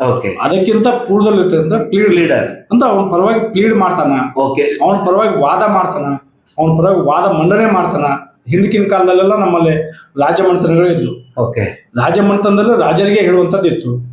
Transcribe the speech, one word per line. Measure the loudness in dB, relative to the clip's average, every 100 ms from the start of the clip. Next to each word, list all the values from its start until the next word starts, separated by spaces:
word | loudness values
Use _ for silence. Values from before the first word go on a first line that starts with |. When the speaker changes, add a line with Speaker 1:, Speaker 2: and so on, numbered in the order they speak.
Speaker 1:
ಓಕೆ. | -2 -2 -4
Speaker 2:
ಅದಕ್ಕಿಂತ | -4 -2 0 2 2 2
ಪೂರ್ವದಲ್ಲಿ | 0 0 0 2 2
ಇರ್ತಕ್ಕಂಥ | 2 0 0 -2 -2
ಪ್ಲೀಡ್ | 0 2
Speaker 1:
ಪ್ಲೀಡರ್ | 2 2 0 -2 -8 -2
Speaker 2:
ಅಂತ | 0
ಅವನ | 2 0 0
ಪರವಾಗಿ | 0 0 0 -2
ಪ್ಲೀಡ್ | 0 2
ಮಾಡ್ತಾನ. | 2 0 0 0 -2 -2 -2
Speaker 1:
ಓಕೆ. | -2 0
Speaker 2:
ಅವನ | -2 0 0 0
ಪರವಾಗಿ | 0 0 0
ವಾದ | 0 0 0 0
ಮಾಡ್ತಾನ, | 0 -2 -4 -6 -6 -10 _ _ -2
ಅವನ | 0 2
ಪರವಾಗಿ | 2 2
ವಾದ | 0 0 0 0
ಮಂಡನೆ | 0 2 2
ಮಾಡ್ತಾನ. | 0 -2 -2 -4 -4 -8 _ -4
ಹಿಂದಕಿನ | 0 2 0 0
ಕಾಲದಲ್ಲೆಲ್ಲ | 0 2 2 2 0
ನಮ್ಮಲ್ಲಿ | 0 0 0 0 -4 -12 -12 -2
ರಾಜಮನೆತನಗಳು | 0 2 0 0 0 2 2
ಇದ್ವು. | 0 -4 -8 -12 -6
Speaker 1:
ಓಕೆ. | -4 -2 -6 -8 -10 -4
Speaker 2:
ರಾಜಮನೆತನದಲ್ಲಿ | -2 0 2 2 2 2 2 2
ರಾಜರಿಗೆ | 2 0 2 2
ಹೇಳುವಂತದ್ದು | 2 2 2 0 0
ಇತ್ತು. | -2 -4 -8 -10